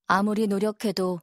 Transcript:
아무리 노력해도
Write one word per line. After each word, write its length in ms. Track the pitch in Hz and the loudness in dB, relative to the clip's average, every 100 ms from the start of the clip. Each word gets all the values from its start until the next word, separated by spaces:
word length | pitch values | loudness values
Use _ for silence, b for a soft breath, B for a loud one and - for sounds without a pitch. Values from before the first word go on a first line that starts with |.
| - | 0
아무리 400 | 185 202 214 220 | 2 2 2 0
노력해도 760 | 196 214 208 214 190 185 180 | 0 0 -2 -4 -2 -2 -4